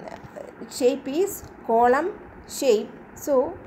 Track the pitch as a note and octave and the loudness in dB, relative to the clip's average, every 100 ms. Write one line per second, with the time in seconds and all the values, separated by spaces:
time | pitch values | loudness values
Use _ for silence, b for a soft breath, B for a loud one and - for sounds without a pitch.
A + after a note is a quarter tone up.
0 | - - - - - - - - C4 C#4 | -16 -16 -16 -16 -16 -16 -14 0 2 2
1 | C#4 C#4+ G4 - - - - A3+ A#3+ C4 | -2 -2 -2 -2 -14 -12 0 4 6 4
2 | F4 - - - - - C#4 G#3+ A#3 - | 2 -6 -16 -20 -14 -2 4 4 2 -12
3 | - - - C4+ D4+ F#4+ | -18 -10 0 2 0 -4